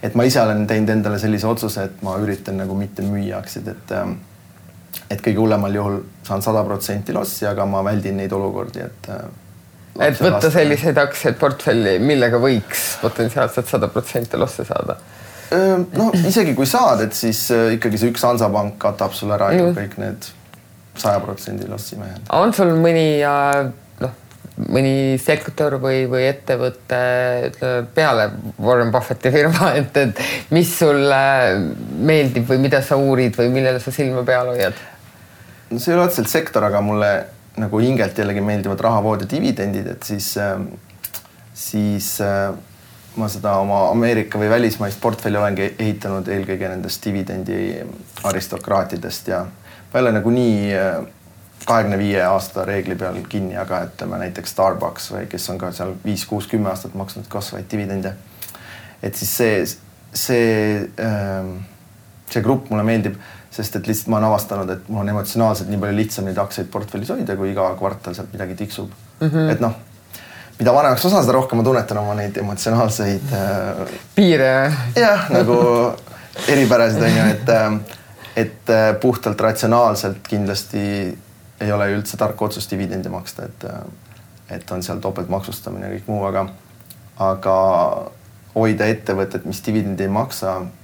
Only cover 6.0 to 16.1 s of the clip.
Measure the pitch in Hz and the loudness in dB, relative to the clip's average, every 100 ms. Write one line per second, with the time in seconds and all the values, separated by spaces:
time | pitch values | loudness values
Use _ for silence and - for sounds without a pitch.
6 | - - - 98 101 107 104 101 - 104 | -6 -18 -6 -4 0 0 0 -4 -4 -6
7 | 104 - 98 - 104 101 98 98 98 104 | -4 -4 -4 -4 -4 -2 -2 0 0 -2
8 | 98 98 95 98 98 98 92 - 87 - | -2 -4 -2 -2 -2 -4 -8 -10 -12 -14
9 | - - - - - - - - - - | -14 -12 -12 -16 -20 -20 -20 -20 -20 0
10 | 143 139 180 202 156 170 151 147 165 147 | 2 4 4 4 4 6 4 4 2 2
11 | 139 - 131 - 143 135 - 117 104 92 | 2 0 -2 2 0 0 0 2 4 2
12 | 123 147 120 120 135 120 101 - - - | 4 4 4 4 4 2 0 -6 -6 -4
13 | 113 - 117 123 117 - 123 127 - 110 | -4 -2 -2 0 0 -2 -2 0 0 -2
14 | 123 123 117 - - - - - - - | -4 -6 -4 -2 -2 -2 -6 -4 -4 -6
15 | - - - - - 170 190 185 180 - | -10 -20 -20 -20 -2 2 4 2 0 2
16 | 220 | 2